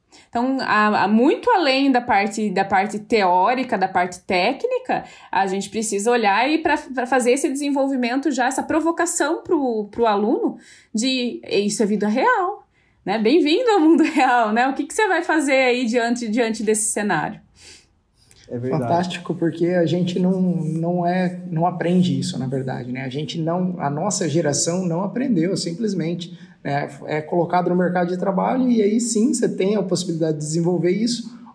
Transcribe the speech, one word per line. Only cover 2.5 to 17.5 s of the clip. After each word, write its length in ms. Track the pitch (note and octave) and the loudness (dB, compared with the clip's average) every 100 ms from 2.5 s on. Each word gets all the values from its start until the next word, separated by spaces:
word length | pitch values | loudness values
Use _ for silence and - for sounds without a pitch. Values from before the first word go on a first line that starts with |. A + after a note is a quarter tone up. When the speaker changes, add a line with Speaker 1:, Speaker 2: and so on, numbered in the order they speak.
| F#3 G3 | 0 2
Speaker 1:
parte 320 | G3 G#3 G#3 | 2 0 -4
teórica, 800 | - A3 F#3 F3+ G3+ B3+ B3+ G#3 | 0 2 4 4 2 0 -2 -2
da 100 | F#3+ | 0
parte 320 | F#3 F3+ - | 0 -2 -6
técnica, 840 | - F3+ G3+ - B4 B4 - F#3+ - - - | -4 0 0 -2 -2 -4 -4 -6 -6 -18 -4
a 140 | F#3 G3 | -2 0
gente 240 | G3 F#3+ | -2 -6
precisa 400 | A3 A3 G3+ A3+ | -6 -4 -2 0
olhar 400 | A#3+ G3+ G3+ C4 | 2 2 2 2
e 80 | D#4 | 0
pra, 180 | D#4+ D4 | 0 -2
pra 300 | - B3+ B3 | -4 -6 0
fazer 280 | C4 A#3 | 2 2
esse 140 | C4+ D4+ | 2 0
desenvolvimento 840 | C4+ C#4+ C#4 C4+ C4+ A#3+ C4+ D4+ | -2 -2 0 0 0 -2 -2 -2
já, 160 | C4 B3 | 0 0
essa 160 | B3 | -2
provocação 800 | A3+ D#4 D#4+ E4+ E4+ - D4 G4 | -2 0 0 0 0 0 0 -2
pro, 440 | - E4 B3+ A3 G3+ | -2 0 0 -2 -4
pro 160 | A#3 A#3 | 0 2
aluno 500 | G3+ G#3 G#4 E4+ - - - _ | 2 0 0 -2 -6 -18 -20 _
de, 480 | G#3+ C4 C4 A#3+ - - | -4 -2 -2 -4 -6 -4
"Isso 360 | G3 G3+ - | -2 0 0
é 20 | G3+ | 0
vida 220 | G#3 G#3 | 0 0
real, 600 | A#3+ A4+ A4+ F#4 G#4 _ _ _ _ F3+ | 2 2 2 0 -6 _ _ _ _ -4
né? 140 | A3 | 0
Bem-vindo 500 | G#3+ E4+ D4 F#4+ B4 | 4 4 4 2 4
ao 100 | G4+ | 4
mundo 220 | D#4 D#4 | 6 6
<laughs> 80 | D4+ | 4
real, 400 | C#4 B3+ A#3+ G#3+ | 2 4 4 2
né? 160 | A3+ C4 | 2 0
O 60 | |
que 120 | C4+ - | -2 -4
que 80 | - | 0
você 120 | G#4 | 0
vai 140 | E4+ | 0
fazer 320 | E4+ D#4+ C#4 | 0 0 2
aí 320 | C4 B3+ B3 A#3+ | 2 2 2 0
diante, 420 | A#3+ A#3 A#3+ A3+ | 0 0 -2 -2
diante 360 | A#3 A3+ A3 | 0 0 0
desse 280 | G#3+ G#3+ - | 0 0 0
cenário?" 480 | A3 G3+ D#3+ - - _ | -2 0 0 -2 -8 _